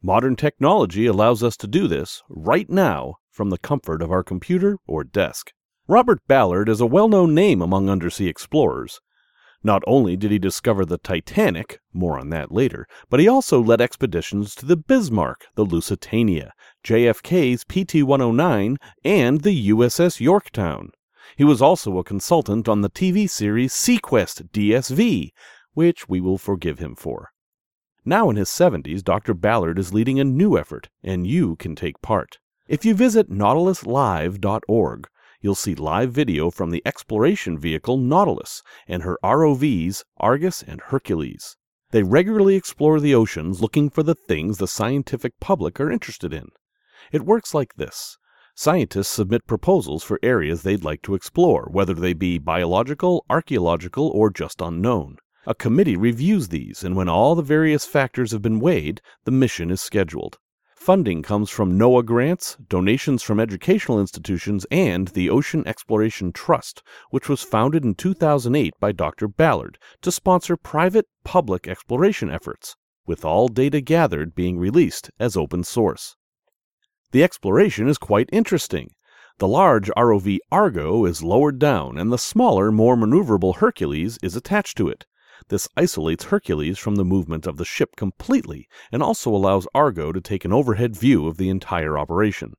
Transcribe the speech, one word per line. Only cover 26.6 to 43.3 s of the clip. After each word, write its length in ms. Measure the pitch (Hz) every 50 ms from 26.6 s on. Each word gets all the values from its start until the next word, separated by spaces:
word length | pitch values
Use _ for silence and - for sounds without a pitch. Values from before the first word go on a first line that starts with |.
| 85 85 73 -
him 180 | - 71 67
for. 360 | - - 80 60 - - - _ _ _ _ _ _ _ _ _ _ _ _ _ _ _
Now 240 | - 160 208 226 165
in 60 | 113
his 160 | 104 98 -
seventies, 500 | - - 175 180 120 82 69 - 76 98
Doctor 320 | 90 - 90 104 - - 107
Ballard 460 | 85 90 104 113 117 90 82 85 92
is 160 | 95 87 95
leading 240 | 107 113 127 131 135
a 40 | 139
new 360 | 139 127 139 190 214 160 87
effort, 300 | 73 _ 69 57 - - _ _ _
and 220 | - 95 90 87
you 300 | 92 131 175 180 87 82
can 200 | - - - 78
take 280 | - - 80 69 _ -
part. 340 | - 113 92 65 _ - _ _ _ _ _ _ _
If 180 | - 147 -
you 80 | 220 220
visit 380 | 185 247 254 214 220 202 -
nautiluslive 1080 | 92 98 104 101 127 156 175 190 185 - - - 117 135 139 113 92 80 78 87 95 101
dot 240 | 95 101 104 110 - -
org, 400 | 107 113 98 69 57 53 - _ _ _ _ _ _ _
you'll 120 | - 98 98
see 220 | - - 107 85
live 360 | 71 73 78 78 95 120 131
video 380 | 117 135 151 117 87 73 80 85
from 220 | 85 - 98 85
the 100 | 85 82 - -
exploration 720 | - - - _ 113 107 113 156 208 - - 92 85 76
vehicle 380 | 71 85 78 76 _ - 127 135
Nautilus 680 | 127 123 147 180 202 170 95 - - - - - _ _ - - _ -
and 160 | - 90 -
her 140 | 92 87 -
R 220 | - 95 120 147 160
O 100 | 151 143
Vs, 500 | 127 139 151 123 90 80 87 101 - - _ _ _
Argus 460 | - 104 123 143 160 185 175 - -
and 180 | - 76 -
Hercules. 760 | - - - 143 _ - 98 82 73 60 - - - - - _ _ _ _ _ _ _
They 100 | - 113
regularly 540 | 101 92 107 151 185 202 220 214 196 196 196
explore 440 | 190 - - - _ 143 151 156 156
the 140 | 143 147 139
oceans 480 | 120 110 104